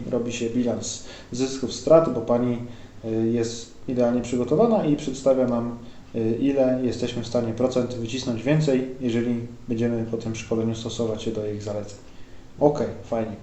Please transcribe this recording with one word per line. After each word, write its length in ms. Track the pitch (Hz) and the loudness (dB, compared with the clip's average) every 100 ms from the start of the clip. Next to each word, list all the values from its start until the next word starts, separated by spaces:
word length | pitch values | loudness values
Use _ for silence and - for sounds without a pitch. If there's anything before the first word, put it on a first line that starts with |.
| 98 | -2
robi 220 | 123 117 | -2 -2
się 180 | 113 113 | -2 -2
bilans 540 | 123 120 104 98 - - - - | 0 0 -2 -6 -10 -12 -16 -8
zysków, 400 | 123 131 - 120 | -2 -2 -2 -6
strat, 420 | - - 160 156 | -2 6 6 6
bo 60 | 117 | 2
pani, 380 | 113 120 123 120 120 - - - | 0 2 2 -2 -6 -12 -16 -10
y, 260 | 113 113 113 | -4 0 2
jest 400 | 117 113 - - - - | 2 0 -4 -12 -10 -4
idealnie 320 | 123 120 120 | 2 4 2
przygotowana 640 | 113 123 120 156 233 214 | 0 0 2 4 6 4
i 120 | 156 147 | 2 0
przedstawia 500 | - 127 135 131 123 | -2 0 2 4 4
nam, 320 | 117 120 117 - - - | 0 -2 -6 -12 -16 -8
y, 240 | 113 113 113 | -2 0 2
ile 400 | 139 139 127 127 | 2 4 4 4
jesteśmy 400 | 123 107 120 120 | 0 0 -2 -2
w 40 | 117 | -2
stanie 260 | 120 117 | 0 0
procent 420 | 110 123 127 120 | 2 2 2 0
wycisnąć 480 | 117 113 127 127 110 | -2 -4 -4 -4 -2
więcej, 420 | 123 156 151 127 127 - | 2 4 4 2 0 -4
jeżeli 400 | 123 117 120 117 117 - - | 0 0 0 -2 -4 -10 -4
będziemy 360 | 113 120 117 | 0 0 0
po 120 | 113 117 | -2 -4
tym 200 | 117 110 | -4 -6
szkoleniu 380 | - 113 113 | -2 0 0
stosować 480 | 110 117 - 113 107 | -2 -4 -2 -2 -2
się 80 | 117 | -4
do 160 | 107 104 | -4 -4
ich 160 | 104 | -4
zaleceń. 360 | 104 104 101 - - - - - - - | -6 -6 -8 -12 -16 -16 -16 -16 -14 2
Okej, 260 | 147 - 113 - | 4 4 -2 -6
fajnie, 280 | - 117 107 101 | -4 -2 -2 0